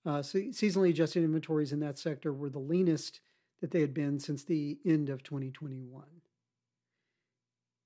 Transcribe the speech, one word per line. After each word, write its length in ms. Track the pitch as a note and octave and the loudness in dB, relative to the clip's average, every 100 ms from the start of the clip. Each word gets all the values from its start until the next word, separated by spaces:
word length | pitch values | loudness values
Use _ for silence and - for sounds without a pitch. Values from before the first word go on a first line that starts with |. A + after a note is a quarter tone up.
| E3 | -2
Uh, 160 | C#3+ | -2
se-, 280 | C#3 F#3+ G#3 | 0 -2 -2
seasonally 420 | A3+ G#3+ F#3 F#3 | 0 2 6 4
adjusted 320 | D#3 D#3 F3 | 6 2 2
inventories 500 | E3 D#3+ D#3 D#3 C#3+ | 2 2 0 0 0
in 60 | D3 | -2
that 180 | D3+ C#3 | -2 -4
sector 320 | E3 C#3 D#3+ | -4 -4 -4
were 180 | C#3 C#3+ | -4 -6
the 100 | C3+ | -6
leanest 600 | C3+ F3 F#3 D#3 - - _ _ _ _ | 0 2 4 2 -2 -12 _ _ _ _
that 120 | D#3 | -2
they 100 | F3 | 2
had 120 | D3 | 2
been 260 | C3+ C#3+ C#3+ | 0 -2 -2
since 240 | - C#3+ | -4 -6
the 340 | - D#3+ D3 D3 F#3 | -2 -2 -2 -2 2
end 240 | D#3 C#3+ | 2 2
of 140 | C3 | -4
twenty 280 | - C#3+ C3 | -6 -6 -6
twenty-one. 720 | C3 D3+ C3 B2+ C3+ C#3+ E3+ _ _ _ _ _ _ _ _ _ _ _ _ _ _ _ _ | -8 -10 -10 -12 -16 -20 -20 _ _ _ _ _ _ _ _ _ _ _ _ _ _ _ _